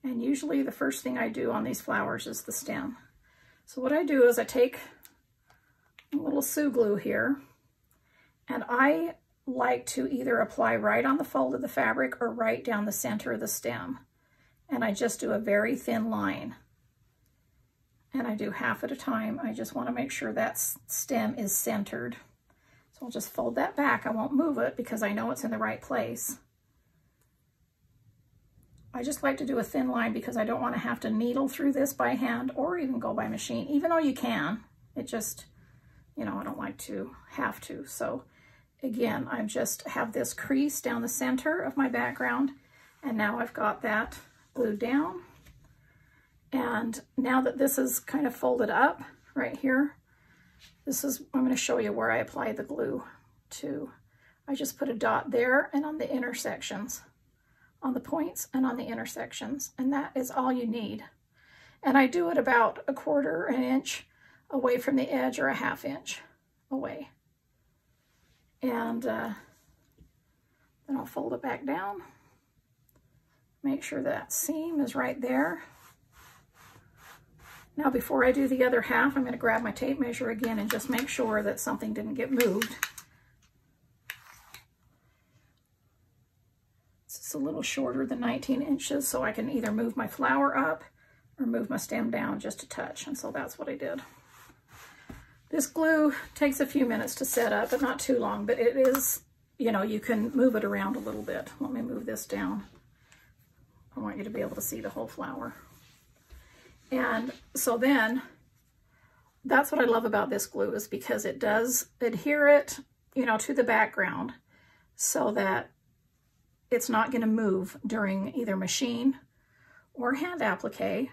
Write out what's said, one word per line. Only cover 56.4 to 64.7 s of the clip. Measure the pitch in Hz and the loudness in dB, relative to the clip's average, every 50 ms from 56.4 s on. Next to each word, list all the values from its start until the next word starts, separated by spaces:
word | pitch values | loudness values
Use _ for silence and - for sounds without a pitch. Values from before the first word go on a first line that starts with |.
| - - - - - - 180 180 214 262 - - - - _ _ _ _ _ _ _ _ _ _ _ _ _ _ | -6 -6 -6 -6 -8 -8 -8 -8 -8 -8 -10 -12 -14 -20 _ _ _ _ _ _ _ _ _ _ _ _ _ _
on | - 262 | -4 -2
the | 247 254 | -2 -2
points | - - - 330 302 - - - - - - | -4 -4 -2 -2 -2 -4 -4 -10 -10 -4 0
and | 262 262 | 0 0
on | 262 240 254 | 0 0 -4
the | - | -6
intersections, | - 233 226 226 - - - - - - - - 214 269 285 - - _ | -6 -6 -6 -6 -8 -8 -8 -10 -8 -8 -10 -6 -6 -6 -6 -6 -10 _
and | - 254 262 | -2 0 0
that | 285 277 285 - - | 2 0 -2 -2 -4
is | 262 254 254 | -4 -4 -2
all | - - 254 262 | -2 0 2 2
you | 254 247 240 | 0 0 0
need. | 226 214 240 214 - 214 214 - - _ _ _ _ _ _ _ - - - - - - _ | -2 -2 -2 -4 -6 -6 -8 -10 -16 _ _ _ _ _ _ _ -20 -20 -20 -20 -20 -20 _
And | - - 254 277 | 0 6 8 8
I | 262 | 8
do | 254 254 349 349 339 | 8 4 2 2 4
it | 339 302 | 2 2
about | 233 269 240 240 226 - - - - - | 4 6 6 6 6 6 2 -2 -4 -4
a | 269 | -4
quarter | - - 302 302 285 277 - - - - | -2 0 2 2 4 4 2 0 0 0
an | 285 254 262 | 0 0 0
inch | 254 247 262 269 277 - - - - _ _ _ - - - _ _ _ | 2 2 2 2 2 -2 -8 -8 -10 _ _ _ -20 -20 -20 _ _ _
away | - 269 247 247 | -2 2 2 2